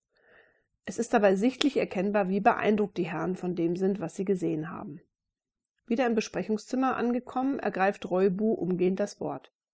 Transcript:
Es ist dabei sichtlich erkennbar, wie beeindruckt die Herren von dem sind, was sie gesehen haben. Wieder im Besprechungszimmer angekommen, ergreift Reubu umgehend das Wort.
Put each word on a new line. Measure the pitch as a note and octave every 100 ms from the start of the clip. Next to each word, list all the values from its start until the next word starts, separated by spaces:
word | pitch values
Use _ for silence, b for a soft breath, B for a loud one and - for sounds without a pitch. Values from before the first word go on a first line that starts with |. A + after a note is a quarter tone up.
| _ b b b b b b b -
Es | -
ist | A3+
dabei | A#3+ G3+
sichtlich | F#3+ A#3+ C4 C#4+ A#3
erkennbar, | F#3+ G3+ G3+ G#3 F#3
wie | G3
beeindruckt | A3+ - G3+ G#3+ G3+ -
die | E3+
Herren | D#3+ E3+ F#3
von | F3+
dem | F3 E3+
sind, | F3 F#3+ G3
was | D#3+ -
sie | G3
gesehen | F#3 E3 D#3 D#3+
haben. | - G#3+ C#3+ _ _ _ _ _ _ _ _ -
Wieder | A#3
im | B3
Besprechungszimmer | A3 - - F#3+ G#3+ - B3+ C4 -
angekommen, | A#3+ A#3+ B3 B3+ C4+ C#4
ergreift | - F#3+ F#3+ G3+ -
Reubu | F3+ G3 F#3 A3
umgehend | - E3+ F3+ F3+ G3
das | G3+ -
Wort. | D3+ C#3 - _ _